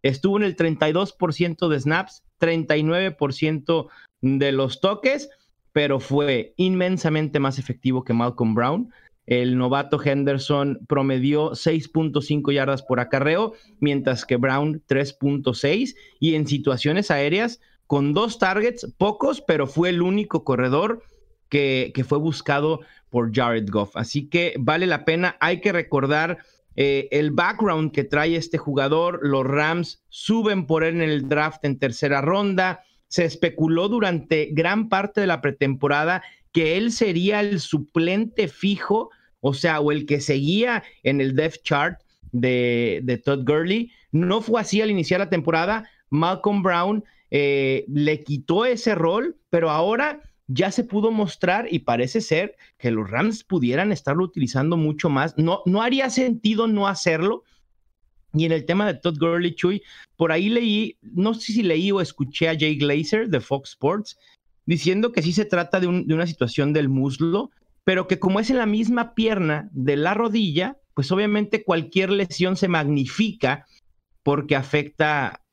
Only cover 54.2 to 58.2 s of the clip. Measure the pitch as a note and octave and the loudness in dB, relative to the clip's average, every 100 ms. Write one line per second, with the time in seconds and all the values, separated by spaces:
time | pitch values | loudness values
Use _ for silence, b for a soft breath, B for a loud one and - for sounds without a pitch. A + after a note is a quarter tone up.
54.2 | F#3 - B2+ C3 D3 E3+ D#3 D3+ E3+ C3+ | -2 -2 -2 0 0 2 0 0 0 0
55.2 | D#3+ - E3 G3 - G3 A#3 C4+ C4+ - | 0 0 0 0 0 0 2 0 0 0
56.2 | B3+ A#3 G#3+ A3 A3+ G#3 G3 F#3+ - D#3+ | 0 0 0 2 2 2 0 0 0 2
57.2 | F#3 A3+ _ _ _ _ _ _ _ _ | 0 -2 _ _ _ _ _ _ _ _